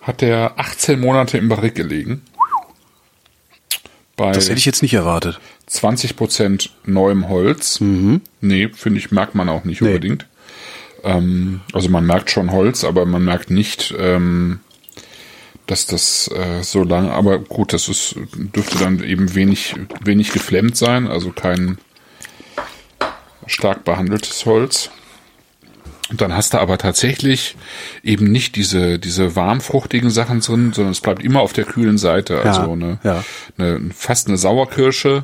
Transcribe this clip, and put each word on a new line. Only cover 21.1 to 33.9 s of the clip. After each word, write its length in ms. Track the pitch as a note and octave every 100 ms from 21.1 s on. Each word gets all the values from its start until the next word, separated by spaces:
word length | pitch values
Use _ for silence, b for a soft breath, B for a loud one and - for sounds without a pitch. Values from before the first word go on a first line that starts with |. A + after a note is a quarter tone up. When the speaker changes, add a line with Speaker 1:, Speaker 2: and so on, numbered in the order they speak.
| F2 F2+
Speaker 1:
kein 480 | - F#2 F2+ F2+ F#2 _ _ B B B B B B B B B _ - - - _ -
stark 380 | - G2+ G2
behandeltes 600 | - F2 F#2 G#2+ - - -
Holz. 440 | A2 C3 - - B B B B B _ _ _ - - - -
Und 100 | A2
dann 140 | G2
hast 180 | E2+ G#2+
du 40 | -
aber 180 | F#2 F#2
tatsächlich 800 | G2 F2 - - C#3 B2+ - - B B B B
eben 220 | - G2+ G#2
nicht 260 | A#2 - G#2
diese, 420 | F#2+ F#2 F2 F2
diese 380 | F2 F2 F#2 E2+
warmfruchtigen 760 | F2+ B2 - C3+ - A#2+ A#2+
Sachen 300 | A2+ A#2 A#2+
drin, 320 | A2 A2+ A#2+
sondern 180 | G#2+ G2
es 100 | F#2
bleibt 220 | - F#2
immer 180 | A#2 C3+
auf 120 | G#2
der 120 | -
kühlen 340 | G#2+ - A2+ G#2
Seite. 360 | F2+ E2+ G2
Speaker 2:
Ja, 60 | D#2+
Speaker 1:
Also 300 | G#2 F#2+ E2
eine, 260 | E2+ E2+ F#2
Speaker 2:
ja. 200 | G#2+ F2 F#2 B B -
Speaker 1:
eine, 340 | F2+ E2+ E2+